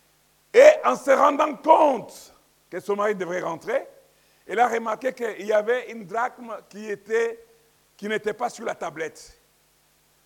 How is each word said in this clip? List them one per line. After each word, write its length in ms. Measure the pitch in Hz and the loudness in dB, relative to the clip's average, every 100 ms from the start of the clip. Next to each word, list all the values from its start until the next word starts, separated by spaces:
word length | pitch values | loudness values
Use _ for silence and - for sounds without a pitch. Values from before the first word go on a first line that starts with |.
| _ _ _ _ _ | _ _ _ _ _
Et 160 | 220 294 - | 8 8 8
en 120 | - 254 | 2 -2
se 160 | 277 | 2
rendant 420 | 262 294 285 311 | 4 4 2 -2
compte 800 | 269 302 339 311 240 160 - - _ _ _ _ | -2 4 6 6 2 -6 -18 -20 _ _ _ _
que 120 | 175 | -10
son 160 | 190 202 | -6 -2
mari 180 | 208 | -2
devrait 260 | 202 170 180 | -2 -6 -6
rentrer, 460 | 151 165 180 262 349 - _ _ _ _ - | -6 -8 -6 -6 -6 -14 _ _ _ _ -8
elle 100 | 196 | 0
a 80 | 240 | 0
remarqué 460 | 226 226 214 262 | 0 -4 -6 -6
qu'il 340 | 254 233 180 202 | -6 -8 -8 -2
y 60 | |
avait 400 | 214 214 247 220 | 0 2 -2 -4
une 120 | 226 | -14
drachme 520 | 185 214 247 - 233 208 - | -10 -6 -6 -6 -14 -16 -16
qui 220 | 196 214 | -14 -10
était, 480 | 202 202 220 233 226 - _ _ _ _ _ | -10 -4 -2 -2 -6 -18 _ _ _ _ _
qui 120 | 208 | -6
n'était 240 | 214 214 | -4 -4
pas 180 | 208 240 | -6 -6
sur 140 | - | -8
la 100 | 220 | -10
tablette. 680 | - 180 156 156 - - - _ _ _ _ _ _ _ _ | -8 -10 -8 -10 -10 -20 -20 _ _ _ _ _ _ _ _